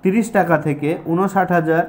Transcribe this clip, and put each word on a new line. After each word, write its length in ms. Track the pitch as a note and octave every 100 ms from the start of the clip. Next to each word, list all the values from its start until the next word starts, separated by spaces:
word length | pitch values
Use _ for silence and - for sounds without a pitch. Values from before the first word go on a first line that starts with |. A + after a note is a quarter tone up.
তিরিশ 240 | F#3+ G#3+ A3 G3+
টাকা 180 | E3+ D#3
থেকে 240 | D3+ C#3+ D3 F3 D#3
ঊনষাট 380 | E3+ G3 G3 F3+ F3
হাজার 260 | D#3+ D#3+